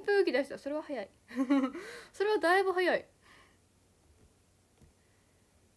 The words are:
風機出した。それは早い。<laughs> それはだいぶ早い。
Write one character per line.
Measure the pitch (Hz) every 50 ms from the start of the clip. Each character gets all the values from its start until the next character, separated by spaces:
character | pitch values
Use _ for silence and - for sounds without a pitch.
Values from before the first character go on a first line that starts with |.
| 392
風 | 415 403 403 370
機 | -
出 | 240 262 269
し | -
た。 | -
そ | - - 277
れ | 294
は | 302 320
早 | - 285 233
い。 | 196 - _ _ _
<laughs> | - 240 247 269 240 285 269 269 254 277 339 403 453 - - - - -
そ | - 381
れ | 427
は | 427 330
だ | - 330 359 392
い | 381
ぶ | 381 349
早 | 370 370 320 247
い。 | - - _ _ _ _ - - - - _ _ _ _ _ _ _ _ _ _ _ _ _ - _ _ _ _ _ _ _ _ _ _ _ _ _ - - _ _ _ _ _ _ _ _ _ _ _ _ _ _ _ _ _